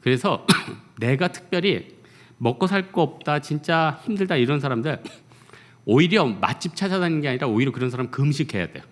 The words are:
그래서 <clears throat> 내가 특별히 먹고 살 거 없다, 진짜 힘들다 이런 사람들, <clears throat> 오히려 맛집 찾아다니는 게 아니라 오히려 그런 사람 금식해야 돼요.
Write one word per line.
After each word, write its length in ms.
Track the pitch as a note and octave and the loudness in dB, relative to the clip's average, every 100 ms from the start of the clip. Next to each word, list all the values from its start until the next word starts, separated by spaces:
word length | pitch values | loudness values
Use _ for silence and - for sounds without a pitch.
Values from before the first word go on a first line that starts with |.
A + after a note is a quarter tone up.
그래서 440 | B2 B2+ G3+ C3+ - - - | 2 2 2 0 2 0 0
<clears throat> 240 | - - - | -14 -18 -6
내가 280 | A2+ C#3 F3+ | -2 0 -2
특별히 680 | - - F3+ F#3+ A#2 - - - - - - | -4 -4 -2 0 -2 -6 -20 -20 -20 -20 -4
먹고 300 | A#2+ - F#3 | -2 0 0
살 240 | G3 F#3 | 0 -2
거 100 | - | 0
없다, 380 | D#3 - - D3 | 0 -2 -2 -2
진짜 600 | C#3+ D3+ - E3 D#3+ D3 - | -2 -6 0 2 2 -2 -4
힘들다 300 | G3+ F#3+ D#3+ | -2 0 2
이런 220 | B2 D3 | 2 0
사람들, 440 | C#3 A#2+ C#3 C3+ - - - - | 0 -2 -2 -6 -10 -20 -20 -20
<clears throat> 420 | - - - - - | -20 -20 -20 -14 2
오히려 400 | A#2+ E3+ G#3 C#3+ | 4 6 4 2
맛집 500 | G2 F#2+ - F3 - | 0 -2 -2 -6 -4
찾아다니는 460 | G3 F#3+ F3 D#3 | -2 0 0 0
게 80 | C#3+ | 0
아니라 180 | B2+ C3+ | -2 0
오히려 240 | A2 C3+ | 2 2
그런 180 | B2 B2+ | 0 -4
사람 200 | B2 B2 | -2 -6
금식해야 600 | - C#3+ C#3+ D3+ G2+ E2+ | 0 0 0 -2 -2 -4
돼요. 120 | - - | -6 -18